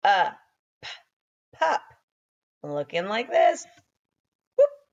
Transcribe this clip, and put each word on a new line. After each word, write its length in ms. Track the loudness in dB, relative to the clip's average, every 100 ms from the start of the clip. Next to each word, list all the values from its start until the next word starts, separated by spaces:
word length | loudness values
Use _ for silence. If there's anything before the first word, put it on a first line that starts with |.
uh, 260 | 2 2 0 -4 _ _ _ _
p, 60 | -18 -18 _ _ _ _ _ -4
pup. 240 | -2 -2 -6 _ _ _ _ _ _ _
Looking 440 | -10 -8 -6 -6 -6
like 240 | -6 -4
this. 360 | 2 2 2 -8 _ _ _ _ _ _ _ _ 2
Whoop. 120 | 2 2 _